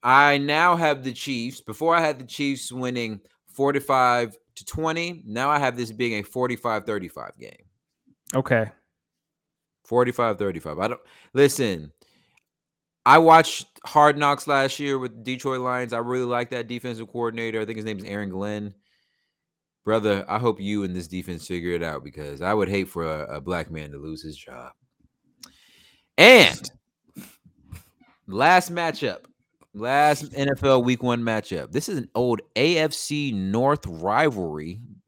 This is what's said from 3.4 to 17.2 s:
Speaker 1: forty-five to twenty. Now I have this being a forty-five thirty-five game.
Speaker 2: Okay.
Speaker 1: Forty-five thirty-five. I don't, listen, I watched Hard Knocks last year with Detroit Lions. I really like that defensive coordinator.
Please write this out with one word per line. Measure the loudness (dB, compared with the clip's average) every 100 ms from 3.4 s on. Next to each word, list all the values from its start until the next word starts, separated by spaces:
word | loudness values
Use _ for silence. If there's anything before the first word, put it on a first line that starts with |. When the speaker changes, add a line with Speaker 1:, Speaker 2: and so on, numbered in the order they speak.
| _
Speaker 1:
forty-five | -2 0 0 0 2 4 2 -2 -8 _ -20
to |
twenty. | -14 -6 -4 -4 -6 -10
Now | -10 -4 0
I | 2
have | 0 -2
this | -8
being | -4 -4
a | -4
forty-five | -6 -4 -4 -2 -4 -4
thirty-five | -4 -6 -8 -14 -18 -18
game. | -20 -20 _ _ _ _ _ _ _
Speaker 2:
Okay. | -4 2 0 0 -8 _ _ _ _ _ _ _ _ _ _
Speaker 1:
Forty-five | _ 2 2 2 0 0
thirty-five. | -2 -4 -8 -4
I | -4
don't, | -4 _ _ _
listen, | 4 4 4 -2 -4 -10 _ _ _ _ _ _ _ _ _ _ _ 6
I | 8
watched | 10 8 8 -2 -12 _
Hard | -2 4 4 4
Knocks | 0 0 0
last | 0 0 -2
year | -4 -4
with | -4 -10
Detroit | -10 -6 -4 -4
Lions. | -4 -4 -4
I | -6
really | -4 -4
like | -2 -2 -4
that | -8 -8
defensive | -10 -8 -10 -10
coordinator. | -6